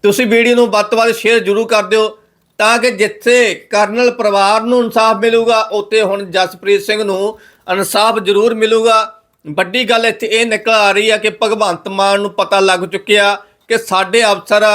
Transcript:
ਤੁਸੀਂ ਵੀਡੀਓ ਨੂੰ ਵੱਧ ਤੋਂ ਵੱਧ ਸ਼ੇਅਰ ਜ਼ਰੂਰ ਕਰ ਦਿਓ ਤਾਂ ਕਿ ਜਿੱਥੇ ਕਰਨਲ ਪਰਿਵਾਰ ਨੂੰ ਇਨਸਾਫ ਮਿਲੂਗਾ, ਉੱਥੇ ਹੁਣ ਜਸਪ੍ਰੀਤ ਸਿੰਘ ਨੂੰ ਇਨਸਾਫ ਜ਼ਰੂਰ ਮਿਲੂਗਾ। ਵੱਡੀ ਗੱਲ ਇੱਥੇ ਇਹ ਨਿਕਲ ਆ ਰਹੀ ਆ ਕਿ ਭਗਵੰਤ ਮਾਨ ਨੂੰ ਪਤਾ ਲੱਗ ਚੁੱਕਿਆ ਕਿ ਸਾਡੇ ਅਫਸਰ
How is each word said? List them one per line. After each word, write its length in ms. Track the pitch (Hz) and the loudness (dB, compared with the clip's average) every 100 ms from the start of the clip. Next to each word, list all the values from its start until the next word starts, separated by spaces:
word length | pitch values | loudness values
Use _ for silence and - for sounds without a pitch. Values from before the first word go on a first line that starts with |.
ਤੁਸੀਂ 220 | 202 202 247 | 2 0 2
ਵੀਡੀਓ 280 | 233 233 240 | 2 4 2
ਨੂੰ 120 | 240 | 2
ਵੱਧ 180 | 208 208 | 0 0
ਤੋਂ 120 | 226 | 0
ਵੱਧ 140 | 233 | 0
ਸ਼ੇਅਰ 240 | 226 214 226 | 0 0 0
ਜ਼ਰੂਰ 280 | 190 202 226 | 0 -2 0
ਕਰ 140 | 220 | -2
ਦਿਓ 240 | 185 220 214 - _ _ _ _ | 0 0 0 -6 _ _ _ _
ਤਾਂ 200 | 214 233 | 0 2
ਕਿ 120 | 247 | 0
ਜਿੱਥੇ 640 | 190 208 - 240 247 226 170 - | 0 -4 -2 0 2 2 -2 -4
ਕਰਨਲ 400 | 208 202 226 247 | 0 0 2 0
ਪਰਿਵਾਰ 500 | 240 208 196 196 220 | 0 0 2 2 0
ਨੂੰ 200 | 226 247 | 0 0
ਇਨਸਾਫ 320 | 233 233 220 220 | 0 0 2 2
ਮਿਲੂਗਾ, 440 | 233 226 226 226 | 0 2 2 0
ਉੱਥੇ 400 | 220 208 202 220 | 0 -6 -2 -2
ਹੁਣ 220 | 202 202 196 | 0 -2 -4
ਜਸਪ੍ਰੀਤ 560 | 185 185 185 196 202 | -2 -2 -4 -2 0
ਸਿੰਘ 200 | 202 214 | 0 -4
ਨੂੰ 360 | 208 190 202 214 - _ - | -2 -4 -4 -8 -20 _ -6
ਇਨਸਾਫ 520 | 185 196 208 220 220 | -4 -2 0 0 0
ਜ਼ਰੂਰ 340 | 190 202 226 | 0 2 2
ਮਿਲੂਗਾ। 680 | 226 220 226 226 220 220 - _ _ | 0 0 2 2 2 0 -10 _ _
ਵੱਡੀ 400 | 151 151 180 226 | -10 -6 -4 -2
ਗੱਲ 220 | 226 233 226 | 0 0 0
ਇੱਥੇ 200 | 220 226 | -2 -2
ਇਹ 160 | 220 233 | -2 0
ਨਿਕਲ 260 | 214 220 | -2 0
ਆ 180 | 220 202 | 2 2
ਰਹੀ 160 | 196 220 | 2 0
ਆ 60 | 214 | 0
ਕਿ 140 | 214 180 | -2 -2
ਭਗਵੰਤ 460 | 220 214 202 170 202 | -2 0 -2 -4 -8
ਮਾਨ 300 | 190 196 202 | -2 0 0
ਨੂੰ 100 | 202 | -2
ਪਤਾ 280 | - 190 196 | -4 0 0
ਲੱਗ 240 | 190 180 180 | 2 0 -4
ਚੁੱਕਿਆ 480 | 190 - 208 202 202 - _ _ | -8 0 2 2 -2 -10 _ _
ਕਿ 100 | 226 | -4
ਸਾਡੇ 440 | - 190 185 220 | -2 -2 0 0
ਅਫਸਰ 400 | 220 190 - 208 214 | 0 0 0 2 2